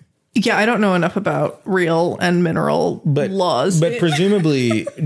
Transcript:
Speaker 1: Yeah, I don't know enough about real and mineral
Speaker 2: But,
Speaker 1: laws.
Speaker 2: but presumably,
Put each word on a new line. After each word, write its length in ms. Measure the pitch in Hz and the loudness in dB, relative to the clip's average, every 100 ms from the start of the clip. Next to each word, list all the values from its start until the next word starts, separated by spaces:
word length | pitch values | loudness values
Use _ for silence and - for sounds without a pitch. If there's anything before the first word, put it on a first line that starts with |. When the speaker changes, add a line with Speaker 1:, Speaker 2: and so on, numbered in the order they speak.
| - _ _ 226 | -20 _ _ -6
Speaker 1:
Yeah, 200 | 226 190 | -2 0
I 80 | 220 | 0
don't 140 | 220 | 2
know 120 | 208 | 2
enough 220 | 180 170 202 | 2 0 -2
about 460 | 190 147 147 - - | -4 -2 -4 -6 -4
real 520 | 185 165 165 175 - | -2 0 0 0 -2
and 220 | 180 175 | 0 2
mineral 580 | 170 160 147 151 175 185 156 | 0 0 0 0 -2 -2 0
Speaker 2:
But, 260 | 143 135 | 0 0
Speaker 1:
laws. 480 | 190 180 120 175 170 | 0 0 0 2 2
Speaker 2:
but 180 | 170 233 | 0 0
presumably, 880 | 170 147 190 208 160 135 120 110 - - | 0 2 2 2 2 2 0 0 -4 -4